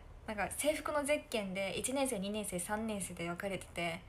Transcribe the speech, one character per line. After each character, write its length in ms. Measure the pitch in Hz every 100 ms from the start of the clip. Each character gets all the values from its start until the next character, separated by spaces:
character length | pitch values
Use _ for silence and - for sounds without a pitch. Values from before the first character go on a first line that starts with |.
| - - -
な 80 |
ん 40 | 208
か 120 | 180 -
制 180 | 285
服 200 | 302 320
の 100 | 302
ゼ 220 | 277 294 -
ッ 40 |
ケ 100 | 226
ン 120 | 196
で、 240 | 185 196 -
一 160 | 214
年 140 | 269 269
生、 120 | 208
二 100 | 196
年 160 | 214 202
生、 120 | 180
三 280 | 180 214 226
年 140 | 208
生 120 | 180
で 140 | 175 170
分 80 | 175
か 140 | 202
れ 80 | 190
て 80 | -
て、 340 | - 170 170